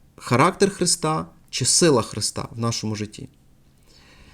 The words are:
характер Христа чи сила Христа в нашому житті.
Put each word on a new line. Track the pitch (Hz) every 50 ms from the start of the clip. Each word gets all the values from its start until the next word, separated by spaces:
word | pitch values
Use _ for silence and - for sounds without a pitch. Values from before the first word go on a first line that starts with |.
| - _ _
характер | - - - - 160 170 180 185 - 202 190
Христа | 196 - 180 170 - - - 156 156 160 165 - - - - -
чи | - - 131
сила | 123 - - 180 165 143 117
Христа | 104 - - 113 107 - - - - -
в | 123 117
нашому | 117 117 117 - - 110 107
житті. | 101 104 101 - - - - _ _ _ _ _ _ _ _ _ _ _ _ - _ - - - - - -